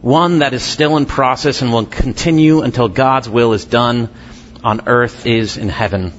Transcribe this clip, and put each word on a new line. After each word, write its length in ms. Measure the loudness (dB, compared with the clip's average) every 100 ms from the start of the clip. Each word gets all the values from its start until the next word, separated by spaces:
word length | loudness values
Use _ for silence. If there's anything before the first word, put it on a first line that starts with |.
one 380 | 2 2 4 2
that 160 | 0
is 80 | -2
still 340 | -6 -2 0 2
in 100 | 0
process 540 | 0 0 0 -2 -2
and 120 | 0
will 120 | 0
continue 760 | -2 -2 -2 -2 0 4 4 4
until 260 | 2 0 -2
God's 400 | 2 2 0 0
will 240 | 0 2
is 120 | 0
done 440 | 0 0 2 0 -4 -10 -20 -20 -20 -6
on 200 | -4 -2 0
earth 400 | 0 0 -4 -2
is 300 | 0 -2 -4
in 100 | -8
heaven. 440 | -4 -4 -2 -6